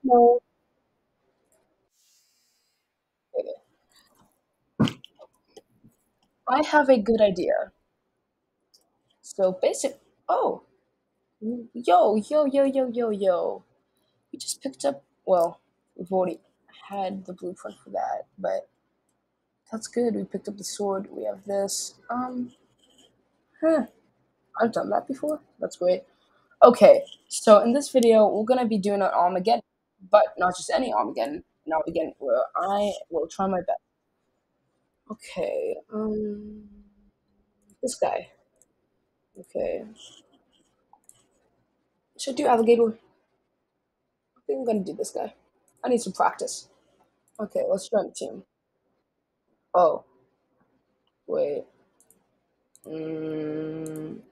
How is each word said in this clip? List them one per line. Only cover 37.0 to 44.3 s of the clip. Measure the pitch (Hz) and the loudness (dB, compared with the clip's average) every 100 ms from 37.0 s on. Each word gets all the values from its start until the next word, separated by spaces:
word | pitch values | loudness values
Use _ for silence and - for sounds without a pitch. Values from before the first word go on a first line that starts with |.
| _ _ _ _ _ _ _ _ | _ _ _ _ _ _ _ _
this | 254 - | -8 -4
guy. | - - - _ _ _ _ _ _ _ _ _ _ - | -4 -4 -10 _ _ _ _ _ _ _ _ _ _ -20
Okay. | 180 - 87 85 - - - - _ _ _ _ _ _ _ _ _ - _ _ _ _ _ _ _ _ _ _ | -10 -6 -4 -6 -10 -20 -20 -20 _ _ _ _ _ _ _ _ _ -20 _ _ _ _ _ _ _ _ _ _
Should | - | -8
I | 254 | -2
do | 294 | 2
Alligator? | 240 226 233 226 220 _ _ _ _ _ _ _ _ _ _ _ _ _ | 4 6 6 6 0 _ _ _ _ _ _ _ _ _ _ _ _ _